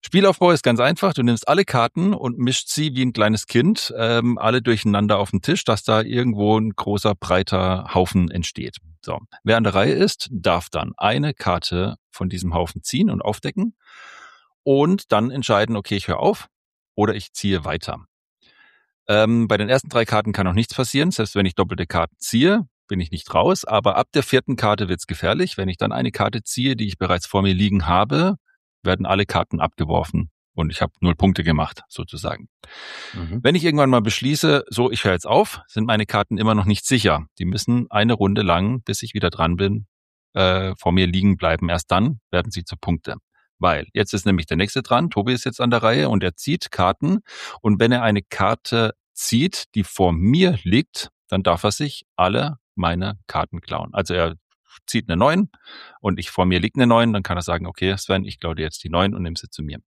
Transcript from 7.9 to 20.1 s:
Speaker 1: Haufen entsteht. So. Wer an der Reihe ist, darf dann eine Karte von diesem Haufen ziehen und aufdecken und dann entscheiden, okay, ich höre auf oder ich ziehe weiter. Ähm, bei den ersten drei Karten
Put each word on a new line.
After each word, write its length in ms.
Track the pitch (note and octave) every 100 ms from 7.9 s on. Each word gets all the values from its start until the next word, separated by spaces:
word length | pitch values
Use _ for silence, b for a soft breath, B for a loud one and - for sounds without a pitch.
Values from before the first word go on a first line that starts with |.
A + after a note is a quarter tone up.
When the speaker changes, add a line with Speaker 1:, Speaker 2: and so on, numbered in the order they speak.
Speaker 1:
Haufen 360 | F2+ F#2 F#2+ F2
entsteht. 480 | F2+ E2 - B1 - - -
So. 160 | - D2+ - B
Wer 140 | - A2+
an 60 |
der 100 | G#2+
Reihe 200 | F#2+ A#2+
ist, 360 | D3+ G3 - -
darf 380 | A#2 F2+ F2 -
dann 240 | D#2 D#2 -
eine 360 | G2+ B2+ D3
Karte 600 | - - F2 - F2 G2 A2 _
von 180 | - F#2
diesem 240 | F2+ F2+
Haufen 300 | E2+ F2 -
ziehen 260 | - C3 G#3
und 120 | G#2+
aufdecken 540 | - - B3 - A3 - B B B B B B B B
und 480 | - C#3 D3+ G3 -
dann 200 | G#2 A#2
entscheiden, 440 | C3+ A#2+ G#2 G#2+ A2
okay, 200 | - G2+
ich 120 | -
höre 120 | E2
auf 280 | F#3 G#3+ - _ _ _ _ -
oder 200 | G#2+ G#2+
ich 180 | -
ziehe 320 | - G2+ F#2+ D2
weiter. 400 | D#2 - - - _ _ _ b b b b b b -
Ähm, 400 | G#2+ A2 A#2 A2+
bei 100 | G#2
den 100 | G#2+
ersten 220 | C3 D3+
drei 160 | B2
Karten 260 | A2+